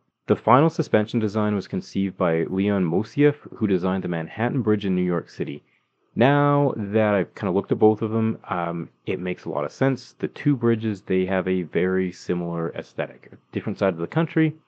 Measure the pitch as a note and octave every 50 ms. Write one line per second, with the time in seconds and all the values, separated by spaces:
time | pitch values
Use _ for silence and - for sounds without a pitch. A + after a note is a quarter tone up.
0 | _ _ _ _ _ - G#2 - - A#2 A#2 C3 D3+ E3 - - D3+ - - G#2+
1 | G#2+ - - A#2+ A2 G#2 G2 A2 G#2+ G#2+ G#2 G2+ F2+ - - F#2+ F2+ - - G2
2 | G2 G2 F#2 - F#2+ E2+ E2 E2 E2+ - F#2 F#2+ G2 G#2 G2+ G2 F#2 E2 E2 F#2
3 | A2 - - C#3+ D3 D3 C#3+ - - - - - A2+ G2+ G2 F2 E2+ F#2+ F#2+ F#2+
4 | F2+ F2+ E2+ E2 D#2+ D#2+ - - A2 A#2+ - C#3 A2 G#2+ G#2+ G#2 G2+ G2 F#2 F2+
5 | F2+ F2+ F2 E2+ E2 - - - C3 C#3+ C#2+ - - _ _ _ _ _ _ _
6 | _ _ - G2+ A2+ C3+ C#3+ C#3+ C#3+ C#3+ C#3+ C#3+ C#3+ C3+ - - G#2+ F#2+ G2+ A2
7 | A2 G#2 G#2 G2 F2 - - - - G2 F2 G2 G2 - D#3+ A#2 A2 G#2+ G#2+ G#2
8 | A2+ G#2+ A2 A2+ A2 A2 A2 - - - - F2+ E2+ E2+ E2+ E2+ F2 - _ _
9 | - - F#2+ - F2+ F#2 F2+ - - - E2 D2 D2 C#2+ - - C3+ C3+ C3+ B2
10 | - - - - - - - - - D3 D3 A#2+ A2+ A#2 A#2 A2 A2 A2 G#2 F#2+
11 | - - F#2+ F#2 F#2+ F#2 F#2+ F#2+ F2+ F#2+ F#2 F#2 F2 D#2 - F2 F2+ F#2 F#2 F#2
12 | F#2 F#2 E2+ - - - F2+ F2 F2 E2+ E2+ E2+ E2 E2 - E2 E2 - _ -
13 | D#2 - - - - - - - _ _ - G#2 - A2+ G2 - G#2 G2 F2+ E2
14 | E2+ D#2+ - D#3 E3+ D#3+ - E3 D#3+ D#3 D3+ - _